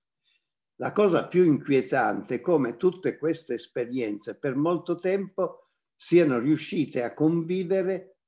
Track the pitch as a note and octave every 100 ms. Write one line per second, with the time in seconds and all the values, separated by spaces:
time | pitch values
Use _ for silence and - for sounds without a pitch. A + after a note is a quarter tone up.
0 | _ _ _ _ _ _ _ - C3 G3
1 | G#3 D#3 - F3+ F3 C#3 D3 C3+ - C3+
2 | G#2+ G2+ - B2 - D#3+ A#2+ - F#3 F3+
3 | C#3 - D#3 D#3 - A#2+ - C3+ A#2 B2+
4 | A2 G#2 - G2+ C#3+ C3 D#3+ F3 - E3+
5 | F#3 G3 G3 - F3 - _ _ _ _
6 | - E3+ D#3 B2 C3 D3+ - F#3 C#3 B2+
7 | A#2 - D#3 E3+ E3 F#3 F3 F#3+ F#3 F#3
8 | F3+ _